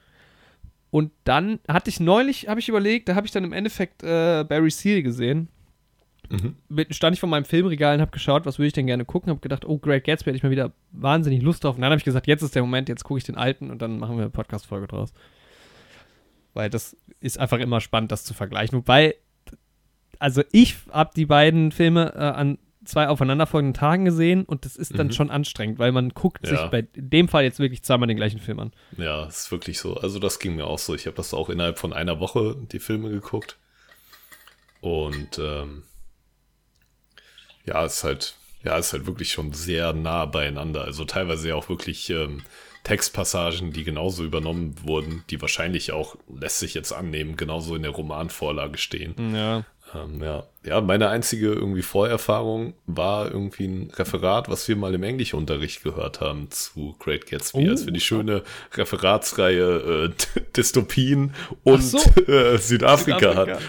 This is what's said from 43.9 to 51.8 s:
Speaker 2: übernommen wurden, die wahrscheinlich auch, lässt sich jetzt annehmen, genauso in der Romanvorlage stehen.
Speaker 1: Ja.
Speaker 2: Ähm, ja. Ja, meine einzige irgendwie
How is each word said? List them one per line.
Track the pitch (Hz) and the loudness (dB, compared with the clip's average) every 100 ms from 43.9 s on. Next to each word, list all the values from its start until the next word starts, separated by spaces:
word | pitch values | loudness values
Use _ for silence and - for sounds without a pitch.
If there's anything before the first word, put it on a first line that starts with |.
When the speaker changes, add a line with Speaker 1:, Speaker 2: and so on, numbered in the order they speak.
| 76 92 87 | -4 -4 -4
Speaker 2:
übernommen | 80 80 78 85 82 - | -4 -4 -4 -4 -6 -6
wurden, | 78 78 78 82 - | -4 -4 -4 -10 -10
die | 76 | -8
wahrscheinlich | 80 - 82 87 - | -4 -4 -2 -4 -4
auch, | 78 76 - - | -6 -6 -12 -20
lässt | 67 73 - | -12 -8 -6
sich | 87 | -6
jetzt | 80 71 | -6 -8
annehmen, | - 87 78 78 78 | -8 -6 -6 -6 -6
genauso | 78 80 80 80 | -6 -6 -6 -6
in | |
der | 78 | -6
Romanvorlage | 71 78 76 82 - 78 73 71 76 | -8 -8 -8 -8 -6 -6 -4 -6 -6
stehen. | - - 80 98 113 | -8 -8 -8 -8 -6
Speaker 1:
Ja. | 110 107 113 110 _ - | -4 -2 -4 -6 _ -16
Speaker 2:
Ähm, | 80 78 76 | -14 -10 -8
ja. | 78 73 - _ - | -8 -8 -10 _ -4
Ja, | 92 | 0
meine | 98 101 104 | 4 4 4
einzige | 113 113 113 107 | 0 -2 0 0
irgendwie | 107 101 92 | 0 -2 -2